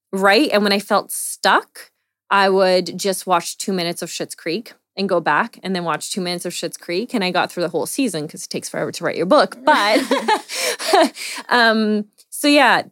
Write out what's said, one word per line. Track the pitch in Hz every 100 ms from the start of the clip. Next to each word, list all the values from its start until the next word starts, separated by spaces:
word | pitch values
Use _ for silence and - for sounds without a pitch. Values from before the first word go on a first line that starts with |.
| _
write, | 190 196 208 285
and | 208
when | 202
I | 202
felt | 202 202 -
stuck, | - - - 196 247 - - - _ _ _ -
I | 196 196
would | 190 185 185 180 180
just | 202 185 -
watch | 175 - -
two | -
minutes | 190 170 175
of | 170
Schitt's | - 165
Creek | - - 175 - - _ -
and | 196
go | 180
back | 165 151 - -
and | - 185
then |
watch | 170 151 -
two | -
minutes | 175 175 180
of |
Schitt's | - 165 -
Creek. | - 175 240
And | 240
I | 185
got | 180 147
through | -
the | 160
whole | 160 180
season | - 262 170 151
'cause | -
it | -
takes | 170 -
forever | - 156
to | -
write | 160 -
your | 170 285
book. | 208 -
But, | 262 285 202 233
<laughs> | 254 269 226 415 - - 508 466 - 339 311 - - - -
um, | 247 226 220 214 214 208 _ _
so | - 294
yeah, | 294 254 180 -